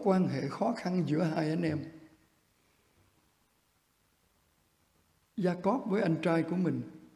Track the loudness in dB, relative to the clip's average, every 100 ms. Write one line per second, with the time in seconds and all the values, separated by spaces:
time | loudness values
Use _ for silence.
0 | 4 4 2 0 -4 -2 -2 -2 -2 0
1 | 0 0 0 0 0 0 -2 -2 -6 -14
2 | -20 _ _ _ _ _ _ _ _ _
3 | _ _ _ _ _ _ _ _ _ _
4 | _ _ _ _ _ _ _ _ _ _
5 | _ _ _ -2 0 0 0 0 0 0
6 | 2 2 2 2 0 0 0 -2 -6 -14
7 | -12